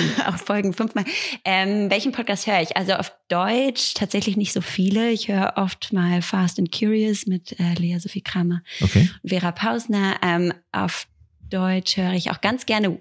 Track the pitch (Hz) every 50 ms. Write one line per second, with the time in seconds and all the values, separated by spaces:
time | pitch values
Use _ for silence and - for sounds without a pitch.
0 | 170 156 - - - - 175 170 - - 202 208 202 196 175 - 226 220 - 208
1 | 190 294 339 - - - 262 - - 190 190 185 190 196 208 208 208 196 208 220
2 | - 277 - - 233 - 202 190 - 220 202 180 165 - - - 185 190 190 -
3 | 185 - - _ _ - 175 175 185 208 226 247 269 277 240 - - - - -
4 | 208 190 - 202 196 214 190 202 202 - - 190 170 - - - 185 196 196 220
5 | 226 233 226 214 - - 202 190 196 - - - 196 185 - - - - 208 185
6 | 175 175 175 175 170 - - 190 180 175 - - 185 165 - - 214 214 220 220
7 | 214 214 208 202 - 196 185 175 - - - - 175 175 175 170 170 170 175 175
8 | - 196 - 196 - - - 185 175 175 175 175 - - - - - - - 101
9 | 160 180 - - - 165 190 180 175 175 170 - 208 226 233 233 233 - 208 202
10 | 196 190 - - - 180 170 175 180 175 - - _ _ - 196 196 170 - -
11 | - - _ _ - _ _ _ - - 196 185 185 185 185 185 185 - - 196
12 | 185 180 185 180 165 - - - - 202 240 254 - - 220 214 208 185 - -